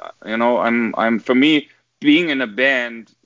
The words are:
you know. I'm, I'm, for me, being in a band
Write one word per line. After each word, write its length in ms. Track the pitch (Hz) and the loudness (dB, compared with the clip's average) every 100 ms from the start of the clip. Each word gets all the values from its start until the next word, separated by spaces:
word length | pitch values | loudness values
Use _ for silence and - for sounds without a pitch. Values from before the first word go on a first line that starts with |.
| 50 - | -16 -16
you 120 | 104 113 | -10 -2
know. 220 | 120 120 | 0 0
I'm, 360 | 113 117 113 - | 0 -2 -2 -2
I'm, 220 | 113 113 | -2 -2
for 160 | - | 0
me, 340 | 127 147 151 - _ _ _ | 2 4 2 -2 _ _ _
being 280 | 143 151 170 | 2 4 2
in 100 | 135 | -2
a 60 | 120 | -4
band 640 | 101 135 131 120 117 104 _ | -2 0 0 -4 -12 -20 _